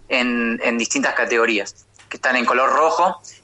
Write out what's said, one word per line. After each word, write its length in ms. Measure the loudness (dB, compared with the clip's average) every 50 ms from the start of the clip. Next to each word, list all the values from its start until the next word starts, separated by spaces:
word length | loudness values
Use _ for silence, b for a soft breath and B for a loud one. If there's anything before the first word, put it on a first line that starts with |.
| -8 -4
en, 520 | -2 0 0 0 0 -2 -2 -2 -2 -2 -2
en 140 | -2 -2
distintas 380 | -2 -2 -2 -2 -2 -2 -2 0
categorías, 720 | 0 0 0 2 2 2 2 2 -2 -4 -6 -12 -20 -20 _ _ _ -18
que 100 | -16 -10
están 180 | -4 -2 0 0
en 100 | 0 0
color 260 | 2 2 2 2 2
rojo, 480 | 2 2 2 2 2 2 2 0 0 -4 B B B B